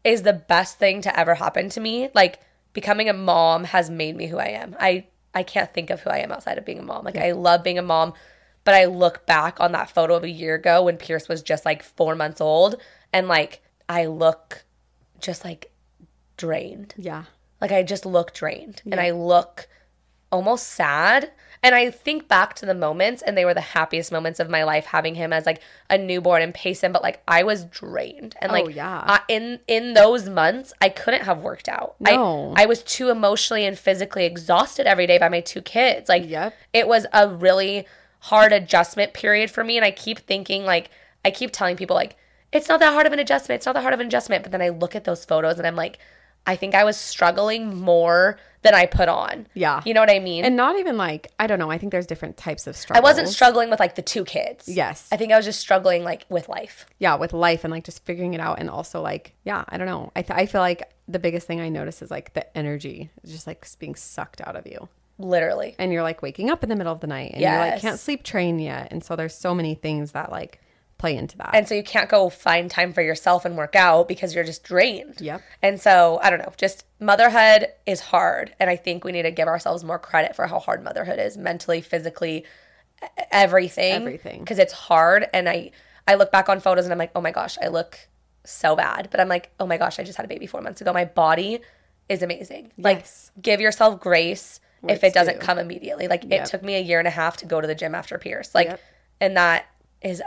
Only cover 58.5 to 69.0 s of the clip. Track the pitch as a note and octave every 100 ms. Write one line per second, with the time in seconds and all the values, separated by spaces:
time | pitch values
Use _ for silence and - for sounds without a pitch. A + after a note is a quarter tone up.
58.5 | E3 D#3+ - D#3+ E3+ D#3+ - - _ -
59.5 | G3+ - F3+ F#3 F3 - - F3+ F3+ G3+
60.5 | G3+ F3+ F3 - _ - F3 E3+ E3+ E3+
61.5 | E3+ E3 D#3 D3+ E3 E3 - - - -
62.5 | - D3 D3 D3 - D#3+ _ - D#3+ D#3+
63.5 | - - - D3+ C#3+ - - E3 - -
64.5 | - - - - _ _ - F#3+ F3 D#3+
65.5 | - - - F#3 E3+ E3 E3 C#3 C#3 A3
66.5 | E4+ A3+ G#3+ E3+ D#3+ D#3 C3+ C3+ - F#3
67.5 | F3+ E3+ - G#3+ - - C#4 - G3+ F3
68.5 | E3 D#3 B2+ B2+ E3